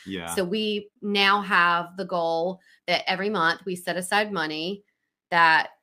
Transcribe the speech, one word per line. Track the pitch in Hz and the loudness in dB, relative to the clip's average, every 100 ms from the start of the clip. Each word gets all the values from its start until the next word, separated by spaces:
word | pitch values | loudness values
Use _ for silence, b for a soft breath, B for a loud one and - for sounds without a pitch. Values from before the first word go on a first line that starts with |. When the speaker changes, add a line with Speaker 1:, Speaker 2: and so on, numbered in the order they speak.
Speaker 1:
Yeah. | 185 185 170 | -12 -8 -6
Speaker 2:
So | 175 | -4
we | 180 214 214 208 202 _ | -2 -2 -2 -4 -8 _
now | 208 202 196 208 | -4 2 4 2
have | 196 190 175 170 175 185 | 2 2 4 2 -2 -8
the | |
goal | 180 180 165 165 180 185 b b - | -6 -2 -2 -2 -2 -6 b b -2
that | 170 - | -2 0
every | 185 202 | -2 -2
month | 208 165 165 | 0 0 0
we | - 180 | -6 -8
set | 180 175 | -6 -6
aside | 180 208 214 | -2 0 0
money | 190 156 156 170 202 _ _ _ _ _ | -2 -4 -4 -6 -8 _ _ _ _ _
that, | 170 165 160 - - | 4 6 6 2 -6